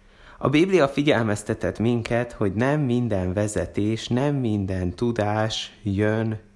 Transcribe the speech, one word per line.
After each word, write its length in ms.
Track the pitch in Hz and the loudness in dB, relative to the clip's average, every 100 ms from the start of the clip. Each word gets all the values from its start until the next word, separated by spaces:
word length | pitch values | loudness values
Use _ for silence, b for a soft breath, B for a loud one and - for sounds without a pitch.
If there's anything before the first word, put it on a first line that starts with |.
| b b b b | b b b b
A 100 | 139 | 0
Biblia 400 | 143 190 185 139 | 2 4 4 4
figyelmeztetett 920 | - 147 113 113 107 - 110 90 90 | 2 2 2 2 0 -2 -4 -2 0
minket, 540 | 110 120 110 117 123 | 0 0 0 -2 -2
hogy 220 | - 104 | -2 -2
nem 260 | 92 127 151 | 0 0 2
minden 520 | 139 120 120 101 90 | 0 0 0 0 0
vezetés, 760 | 92 107 95 87 - 104 110 - | 0 -2 -2 -4 -2 -2 -2 -2
nem 260 | 123 143 | 0 0
minden 600 | 143 120 107 95 92 90 | 0 0 0 -2 -2 -4
tudás 840 | 87 120 113 104 107 110 - - - | -2 -2 0 0 0 -2 -4 -8 -8
jön 560 | 104 98 107 110 113 107 - | -4 0 2 2 -2 -4 -10